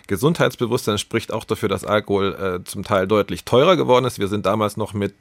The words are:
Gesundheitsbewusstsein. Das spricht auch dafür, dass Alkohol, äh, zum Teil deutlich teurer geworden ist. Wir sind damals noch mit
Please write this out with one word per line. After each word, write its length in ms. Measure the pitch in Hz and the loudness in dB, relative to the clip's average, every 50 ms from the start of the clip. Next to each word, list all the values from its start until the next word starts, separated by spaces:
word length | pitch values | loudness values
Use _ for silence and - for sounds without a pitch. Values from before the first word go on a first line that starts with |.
| - | -8
Gesundheitsbewusstsein. 880 | - 101 87 120 160 165 - 131 127 - - 123 107 120 123 - 117 104 | -6 -4 0 0 0 2 2 0 0 0 -2 -2 -2 -2 -2 0 -2 -2
Das 60 | 98 | -2
spricht 300 | - - - 113 - - | -4 -4 -4 -4 -4 -4
auch 120 | 98 113 - | -8 -8 -4
dafür, 260 | - 107 - 113 98 | -4 -6 -2 -2 -2
dass 160 | 95 92 - | -2 -2 -2
Alkohol, 480 | - 104 107 - - 101 98 98 95 73 | 0 0 0 0 0 0 0 2 0 -2
äh, 300 | - 95 95 90 90 - | -2 -4 -4 -4 -4 -8
zum 180 | - - 101 92 | -10 -12 -12 -4
Teil 220 | - 104 95 95 | 0 0 0 2
deutlich 400 | 95 107 104 101 - 90 - - | 2 2 2 2 0 -4 -8 -4
teurer 300 | - 117 123 147 185 185 | 2 4 4 6 6 4
geworden 300 | 143 131 123 123 123 127 | 2 4 4 4 4 4
ist. 120 | 120 - | 0 -4
Wir 120 | - 101 95 | -4 -4 -2
sind 180 | 104 101 92 | -2 -2 0
damals 300 | 92 104 110 104 101 - | 0 0 2 0 -2 -2
noch 180 | 113 104 - 107 | -4 -8 -6 -4
mit 180 | 104 101 98 - _ | -4 -4 -4 -6 _